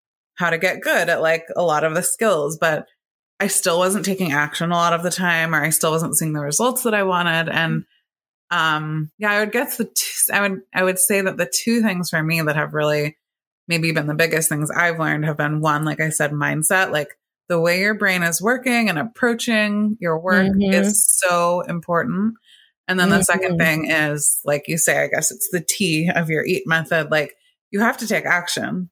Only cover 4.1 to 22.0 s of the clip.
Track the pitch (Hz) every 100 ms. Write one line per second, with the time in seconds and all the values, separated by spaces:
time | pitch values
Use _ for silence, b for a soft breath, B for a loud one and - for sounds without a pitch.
4.1 | 190 180 147 147 - 170 175 170 170 175
5.1 | 170 185 165 165 160 151 156 170 160 160
6.1 | 143 160 151 147 147 240 247 233 208 196
7.1 | 180 175 165 160 156 165 160 - _ _
8.1 | _ _ _ - 175 160 151 156 156 156
9.1 | - 208 208 214 240 240 - 220 - -
10.1 | - - 196 202 190 - - 185 185 -
11.1 | 202 190 170 175 - - 233 220 180 175
12.1 | 165 156 165 156 151 147 151 151 151 147
13.1 | - _ _ _ _ - 170 165 160 151
14.1 | 151 165 160 160 151 151 - 175 165 156
15.1 | 151 151 151 147 151 156 147 156 151 160
16.1 | 151 147 147 143 147 151 185 190 151 147
17.1 | - _ _ - 175 165 180 202 214 208
18.1 | 185 170 165 190 254 254 240 220 160 -
19.1 | - 247 233 - 220 214 208 208 214 175
20.1 | 160 180 185 190 196 196 190 196 214 -
21.1 | - 185 175 175 175 175 175 165 170